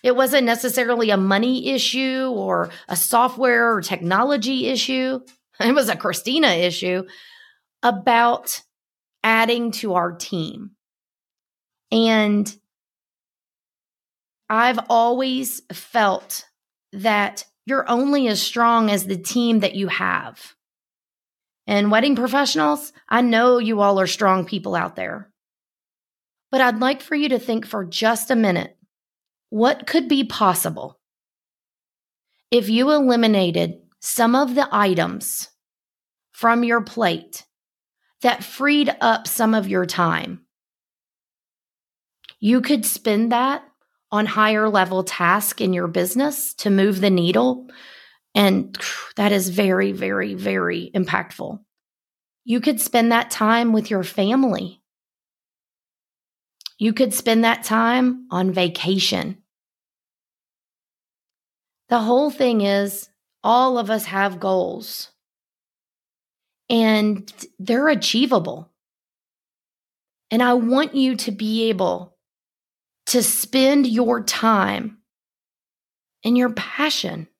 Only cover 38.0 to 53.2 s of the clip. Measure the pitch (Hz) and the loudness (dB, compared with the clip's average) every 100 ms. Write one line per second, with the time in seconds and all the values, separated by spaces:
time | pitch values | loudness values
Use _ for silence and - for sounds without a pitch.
38 | _ _ 247 - 196 - 277 294 277 - | _ _ -2 -2 -10 -4 0 2 0 0
39 | 233 226 - - 220 220 196 185 180 - | 0 0 -4 -2 2 2 0 -2 -2 0
40 | 170 165 175 180 _ _ _ _ _ _ | 0 0 -6 -14 _ _ _ _ _ _
41 | _ _ _ _ _ _ _ _ _ _ | _ _ _ _ _ _ _ _ _ _
42 | _ _ - _ 208 247 - 285 214 - | _ _ -20 _ 2 2 2 0 0 -4
43 | 226 208 226 240 254 285 - _ _ _ | 0 0 2 0 0 -2 -10 _ _ _
44 | _ 214 214 214 214 214 220 208 185 190 | _ -2 0 2 2 4 2 2 2 -2
45 | 185 - 175 196 208 - 202 180 175 180 | -4 -2 2 2 0 -2 -2 0 -2 -2
46 | 180 233 294 285 - - 208 196 196 190 | -2 0 -2 -4 -8 -4 0 4 4 2
47 | 202 185 170 208 254 254 - - - - | 2 2 4 2 2 -2 -10 -20 -20 -20
48 | - _ _ - 98 - - - - - | -20 _ _ 2 2 2 -2 -10 -10 -10
49 | - - 208 202 185 180 196 185 196 196 | -12 -2 0 2 0 0 2 2 0 -2
50 | 190 - 202 185 196 190 175 170 175 196 | -4 -4 -4 -4 -4 -2 -2 -4 -4 -4
51 | 175 185 170 - - 202 _ _ _ _ | -2 -2 -6 -12 -12 -12 _ _ _ _
52 | _ _ _ _ 247 233 302 226 - 240 | _ _ _ _ -2 0 0 -2 0 2
53 | 233 233 | 4 2